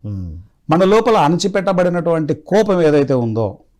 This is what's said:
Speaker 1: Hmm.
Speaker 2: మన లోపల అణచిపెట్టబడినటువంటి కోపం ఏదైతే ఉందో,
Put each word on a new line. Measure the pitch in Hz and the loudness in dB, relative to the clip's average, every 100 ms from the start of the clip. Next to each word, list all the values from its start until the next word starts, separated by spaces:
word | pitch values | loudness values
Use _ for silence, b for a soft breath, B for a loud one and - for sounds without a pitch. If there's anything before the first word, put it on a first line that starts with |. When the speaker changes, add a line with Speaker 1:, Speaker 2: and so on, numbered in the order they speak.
| 107 | -12
Speaker 1:
Hmm. | 98 87 80 - _ - | -10 -10 -14 -18 _ -2
Speaker 2:
మన | 165 | 0
లోపల | 190 214 240 214 | 2 2 2 2
అణచిపెట్టబడినటువంటి | 151 175 196 202 190 185 180 175 165 165 151 | 2 0 -2 -2 -2 0 0 -2 -2 -2 -2
కోపం | 156 - 202 208 180 | -6 -2 0 2 2
ఏదైతే | 160 147 139 | 2 2 2
ఉందో, | 131 117 110 104 - _ _ | 0 -2 -2 -4 -6 _ _